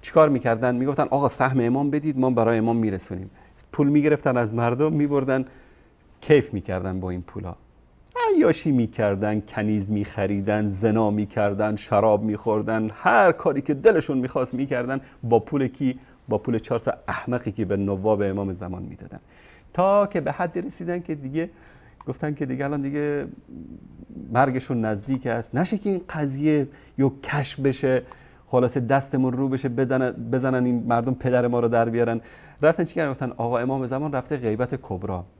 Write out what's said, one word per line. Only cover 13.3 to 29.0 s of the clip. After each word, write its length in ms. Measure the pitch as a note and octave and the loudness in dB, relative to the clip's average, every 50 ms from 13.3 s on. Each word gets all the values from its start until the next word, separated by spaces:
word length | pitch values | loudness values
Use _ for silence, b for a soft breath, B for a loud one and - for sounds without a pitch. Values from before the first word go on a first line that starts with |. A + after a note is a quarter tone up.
| E3 | 4
کاری 300 | - - E3+ D3 C#3 - | 2 0 -2 0 0 -2
که 120 | - D3+ | -2 -4
دلشون 440 | C3+ - A3 A3 E3 D3 - C#3+ C3 | 4 4 6 6 6 2 0 -2 -2
می‌خواست 360 | B2 B2 - C#3+ B2+ B2+ - | -2 -2 -2 -2 -2 -2 -2
می‌کردن. 460 | B2 C#3 C#3 C#3 B2 B2 B2 C3+ C#3 B B B B B | -4 -4 -2 -2 -4 -2 -2 -4 -6 B B B B B
با 160 | A#2 A#2 A2+ | 4 4 4
پول 300 | G#2+ - - C#3+ C3+ B2 | 4 2 -2 -2 -2 -2
کی؟ 300 | - - D3 C3 B2+ B2+ B B B B B - | -2 -2 -2 -2 -2 -2 B B B B B -4
با 100 | - G#2 | -4 -2
پول 200 | - - A#2+ A2 | 0 0 -2 -2
چهار 220 | - - B2 A2+ | -2 -2 -4 -2
تا 140 | - - - - - - | -2 -2 -6 -4 -6 -8
احمقی 440 | - - - - A#2+ B2 - A2+ G2+ | -8 -8 -4 -4 -4 -4 -4 -6 -4
که 120 | - G#2+ | -4 -2
به 120 | F2+ G2+ | -2 0
نواب 460 | G2 G2+ G2 G2+ F#2+ F#2+ G#2+ A2 G2+ G2+ | 0 0 0 -2 0 2 2 2 2 2
امام 300 | G2 F#2+ G2+ G2+ G2 F#2 | -2 -2 -2 -4 -4 -6
زمان 300 | F#2 F#2 F2+ F#2 F2+ F#2 | -8 -8 -10 -10 -10 -10
می‌دادن. 380 | F2+ - - F#2 F#2 - - _ b b b b b b b b b - | -12 -14 -16 -16 -18 -18 -18 _ b b b b b b b b b -2
تا 340 | - F3+ G3 G3 G3+ G3+ | 0 2 4 4 4 2
که 140 | G3 - F3+ | 2 0 -4
به 120 | D3 D3 D3 | -2 -2 -4
حدی 280 | - F3+ F3 E3 F3 | -4 -4 -4 -4 -6
رسیدن 400 | F3+ C#4+ - - F3 E3+ F3 F3 E3+ | -8 -8 -10 -10 -8 -6 -6 -6 -6
که 120 | - D#3+ | -8 -8
دیگه 360 | D3 C#3 C3 C3+ D#3 E3 - B B B B B B B B B B - - | -8 -8 -6 -4 -4 -4 -4 B B B B B B B B B B -10 -10
گفتن 260 | B2+ - - D3+ D3+ | -8 -6 -4 -6 -4
که 120 | C#3+ D3 | -4 -4
دیگه 180 | C3 C3 B2+ C#3 | -6 -4 -4 -4
الان 180 | C#3 D3 D3 C#3 | -4 -4 -4 -4
دیگه 440 | C#3 C#3+ D3 D3 D3 D3 C#3+ C#3+ - - - - - - - - - - - - - - - - _ - - - - - | -4 -4 -4 -2 -2 -2 -4 -6 -8 -12 -18 -20 -20 -18 -16 -16 -16 -18 -18 -20 -20 -20 -20 -20 _ -16 -16 -12 -2 2
مرگشون 520 | A#2+ C3+ C#3 B2+ B2+ B2 - C3+ A#2 A2 | 4 4 4 2 -2 -4 -2 -2 -2 0
نزدیک 420 | A2 G#2+ G#2 G2+ C3 C3+ C3 C3 | 0 -2 -4 -2 -4 -4 -4 -2
است، 280 | B2+ A2+ A#2 A#2 - - | -2 -4 -4 -4 -4 -2
نشه 240 | C3+ F3 F#3 - G3 | -2 0 0 -2 -4
که 120 | - G3+ | -2 -2
این 100 | G3 F3+ F3 - | -2 -2 -4 -8
قضیه 580 | - D#3+ D3+ C#3 C3+ C3+ D3 D#3 D3+ D3+ C#3 C3+ B B B B B - | -6 -4 -4 -4 -4 0 2 2 2 2 2 -2 B B B B B 2
یو 120 | C3+ C3+ C3+ - - | 2 2 2 -2 -10
کش 340 | - C#3 D3 C3+ - - | -6 -4 -4 -4 -4 -6
بشه، 460 | - C3+ C#3 C3 C3+ - C3 B2+ B2+ B2 B B B B B B B B _ | 0 0 0 0 2 0 2 2 2 0 B B B B B B B B _
خلاصه 300 | - B2+ B2 B2 B2 C#3 | 2 2 2 4 0 0
دستمون 520 | A#2+ A2+ C3+ C#3 | 0 2 2 2